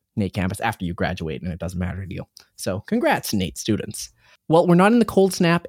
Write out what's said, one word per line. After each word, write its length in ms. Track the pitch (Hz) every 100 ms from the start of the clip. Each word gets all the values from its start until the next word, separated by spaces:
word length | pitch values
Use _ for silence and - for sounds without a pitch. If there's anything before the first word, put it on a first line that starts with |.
| _ -
Nate 180 | 95
campus 280 | - 92 98
after 240 | 113 - 85
you 80 |
graduate, 480 | - 85 92 80 65
and 100 | 90
it 80 | 82
doesn't 180 | 85 87
matter 280 | 90 92 92
to 80 |
you. 100 | - - _ _ -
So 300 | - 95 -
congrats, 460 | 226 311 190 -
Nate 240 | 104 92 -
students. 560 | - 104 - - - _ _ _ -
Well, 180 | 160 175
we're 100 | 175
not 180 | 202
in 60 | 240
the 40 |
cold 300 | 220 190 190
snap 340 | - 170 170